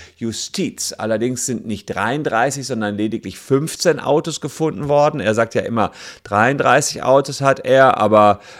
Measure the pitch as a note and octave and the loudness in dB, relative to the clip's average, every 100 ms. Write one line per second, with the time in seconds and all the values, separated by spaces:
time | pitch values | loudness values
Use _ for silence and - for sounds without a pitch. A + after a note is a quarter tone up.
0 | - - A2+ G#2 - - C3 - - - | -20 -10 -8 -8 -8 -6 -6 -6 -10 -6
1 | G#2+ A2+ B2 B2 - A2+ A2 G#2 - - | -4 -2 -2 -4 -4 -6 -6 -8 -6 -4
2 | G#2 D3 D3+ A2 C3+ C#3 B2+ A#2 G#2 G2+ | -2 -2 -2 0 0 -2 -6 -4 -4 -2
3 | G#2+ A2 F#2+ - - C3+ D#3+ - F3+ D3 | -4 -4 -10 -12 -2 0 0 -4 0 0
4 | - D3 D#3+ D3 C#3+ - D#3+ - C#3+ D3 | 0 0 0 -6 -8 -4 -4 -4 0 2
5 | D3 D3+ G2+ A2 A2+ A#2 F#2 A2+ F#2+ - | 2 2 -2 0 0 -2 -2 -2 -2 -4
6 | - - - G2+ A#2+ C#3 B2 C3 C#3 - | -20 -18 -4 2 2 2 2 2 2 -4
7 | - C3+ C#3 C3 C#3 C3+ - C3+ C3 - | 2 2 2 -2 0 0 2 4 4 4
8 | G#2 G#2+ G#2+ G2 - - | 4 6 6 4 -2 -20